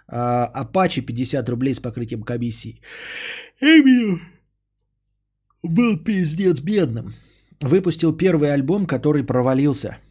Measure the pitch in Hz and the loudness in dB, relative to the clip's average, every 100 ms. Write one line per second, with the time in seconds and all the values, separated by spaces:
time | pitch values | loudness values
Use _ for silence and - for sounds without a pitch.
0 | _ 120 120 120 120 135 127 190 180 - | _ -4 -2 0 -2 -4 -4 0 0 0
1 | 120 120 127 139 117 120 131 127 123 113 | -6 -6 -4 -4 -4 -2 -2 -2 -6 -8
2 | 117 117 107 120 120 113 117 - - - | -8 -8 -6 -6 -6 -8 -12 -16 -20 -18
3 | - - - - - _ 285 320 269 247 | -16 -14 -12 -14 -18 _ 4 6 6 4
4 | 220 165 - _ _ _ _ _ _ _ | 2 -4 -8 _ _ _ _ _ _ _
5 | _ _ _ _ _ _ 170 165 240 190 | _ _ _ _ _ _ -2 2 2 2
6 | - 196 160 160 190 156 156 214 147 113 | 0 0 0 0 0 0 0 0 0 -2
7 | 104 - _ _ _ _ 135 180 185 156 | -8 -16 _ _ _ _ 2 2 2 0
8 | 165 160 185 165 147 143 135 202 180 131 | 0 2 2 4 2 2 0 0 0 0
9 | 151 147 113 123 127 131 143 131 107 - | 2 0 0 0 2 2 2 0 -6 -12
10 | _ | _